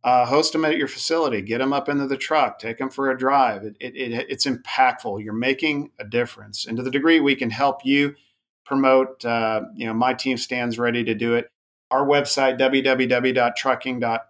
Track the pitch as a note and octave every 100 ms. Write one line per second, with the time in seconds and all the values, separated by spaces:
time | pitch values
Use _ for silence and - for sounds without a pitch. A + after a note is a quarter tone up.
0 | B2 B2 A#2+ C#3+ D#3+ D#3+ D#3+ E3 C3+ -
1 | - E3 D3+ A2 G2 A#2 C3+ C#3 C#3 C#3+
2 | C3+ C3+ - D#3 B2 - A2+ A2+ C3+ C#3
3 | C#3 B2+ C3 C#3 B2+ G#2 G#2 - B2+ C3
4 | B2+ A#2 - C3+ C#3+ B2 - - C3 B2
5 | A#2 G2+ G#2+ A2 B2+ C3 D#3 C#3+ D3 _
6 | G#2 A#2+ A#2+ - G#2 G2+ A#2+ A#2 B2+ C#3
7 | D#3 E3 C#3 C3 A#2+ A2+ C#3 C3 C3+ C#3+
8 | C#3+ C#3+ _ _ _ _ - C3+ C3+ C3
9 | C3 - A#2+ A#2 A2 A2 A2 G#2 A2+ A2+
10 | B2+ B2 C3+ B2 - B2 A#2+ A2+ A#2+ A#2+
11 | A2+ G#2+ A#2 A#2 A#2 _ _ _ _ C3
12 | C#3 C#3+ C3 - C3+ B2+ C3+ C#3 C3 B2+
13 | B2+ B2 B2+ B2 A#2+ B2 C3+ B2 C3 B2
14 | A#2 A2+